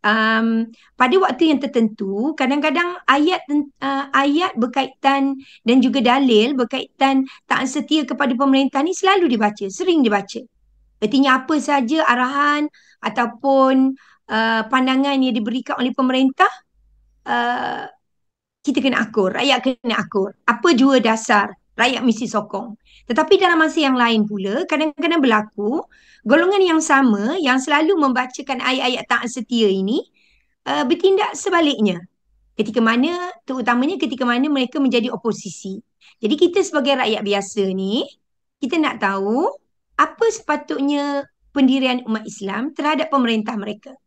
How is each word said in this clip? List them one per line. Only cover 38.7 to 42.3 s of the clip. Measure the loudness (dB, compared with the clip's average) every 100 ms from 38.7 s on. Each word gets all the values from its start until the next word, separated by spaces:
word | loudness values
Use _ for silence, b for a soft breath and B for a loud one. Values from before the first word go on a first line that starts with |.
| 0
nak | -2 -2
tahu | -4 -2 -2 0 -2 -6 _ _ _
apa | -2 -2 2 -2
sepatutnya | -2 -4 -6 -4 -4 -2 -2 -2 -4 -8 _ _
pendirian | 2 2 2 0 -2 -4
umat | -6
Islam | -6